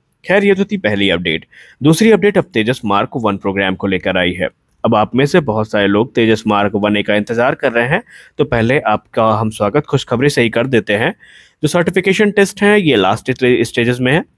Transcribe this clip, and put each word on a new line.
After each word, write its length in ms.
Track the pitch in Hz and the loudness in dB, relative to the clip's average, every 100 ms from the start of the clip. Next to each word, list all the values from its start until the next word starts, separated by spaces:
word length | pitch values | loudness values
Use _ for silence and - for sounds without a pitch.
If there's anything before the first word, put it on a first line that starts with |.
| _ _ - | _ _ -2
खैर, 200 | 196 202 | 0 2
ये 80 | 190 | 0
तो 80 | 196 | -2
थी 120 | 202 | -4
पहली 320 | 107 101 98 | -2 -2 0
अपडेट। 360 | 87 87 80 - - - - | 0 -2 -4 -6 -20 -20 -2
दूसरी 300 | 143 160 220 | 0 4 4
अपडेट 260 | 202 202 202 | 4 2 0
अब 60 | - | -2
तेजस 260 | 117 110 127 107 | -2 -2 -2 -2
Mark 320 | 101 117 143 | -2 -2 -4
वन 140 | 110 98 | -4 -4
प्रोग्राम 380 | 101 98 95 92 | -4 -2 -2 -2
को 120 | 101 | -4
लेकर 300 | 95 95 92 | -2 -2 0
आई 140 | 90 | -2
है। 160 | 90 92 - _ _ | -2 -6 -8 _ _
अब 120 | 113 113 | 0 0
आप 180 | 107 120 | 0 0
में 100 | 143 | 2
से 140 | 185 | 2
बहुत 280 | 139 107 107 | 2 0 -2
सारे 160 | 107 101 | 0 2
लोग 260 | 104 127 - | 2 0 0
तेजस 280 | 113 110 107 | 2 2 0
Mark 280 | 104 104 104 | 0 0 0
वन 220 | 104 104 | 0 0
ए 60 | |
का 120 | 101 104 | 0 -2
इंतजार 400 | 104 117 120 - | -2 -2 -2 0
कर 160 | 139 | -2
रहे 160 | 117 120 | 0 0
हैं, 140 | 175 - - - - | -2 -4 -18 -10 -4
तो 80 | 143 | -2
पहले 340 | 117 113 143 | 0 0 0
आपका 460 | 110 107 - - 110 | 0 -4 -4 0 0
हम 180 | 107 110 | 0 -2
स्वागत 360 | - 104 147 - | -2 -2 -2 -2
खुशखबरी 440 | 135 - 117 143 | -4 -2 -2 0
से 120 | - | 0
ही 80 | 117 | 0
कर 180 | 143 135 | 0 0
देते 260 | 123 - | 0 0
हैं। 200 | 101 135 - - - - _ | 0 -2 -4 -12 -20 -20 _
जो 40 | 151 | -2
सर्टिफिकेशन 640 | 175 175 185 185 190 208 | 0 0 -2 0 0 0
टेस्ट 320 | 202 196 - | 2 0 2
हैं 140 | 202 208 | 2 2
ये 180 | 165 117 | 2 2
लास्ट 360 | 92 107 - | 2 0 -4
स्टे-, 340 | 127 123 123 113 | -2 2 2 0
स्टेजेस 340 | - 117 123 | -2 -2 0
में 120 | 127 | 0
है, 100 | 156 - | 0 -2